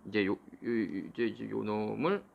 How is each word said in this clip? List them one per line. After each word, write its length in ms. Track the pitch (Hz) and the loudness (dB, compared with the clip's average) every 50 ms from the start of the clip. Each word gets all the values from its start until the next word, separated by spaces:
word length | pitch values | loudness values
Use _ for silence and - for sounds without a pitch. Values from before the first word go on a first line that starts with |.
| - | -4
이제 200 | - 101 107 98 | 0 2 4 4
요, 60 | 95 | 4
요, 40 | 101 - - - - - - | 2 0 -4 -18 -16 -8 -2
요, 340 | 120 117 113 104 82 - 95 - - | 0 2 2 2 0 -2 -4 -6 -6
이제, 160 | - - 120 | -2 0 0
이제 240 | 110 101 107 113 107 | 0 0 -4 -6 -4
요 140 | 107 110 | -2 -2
놈을 600 | 107 107 107 107 107 110 110 107 135 170 202 196 - - | 0 0 0 0 0 -2 0 0 2 2 2 0 -2 -8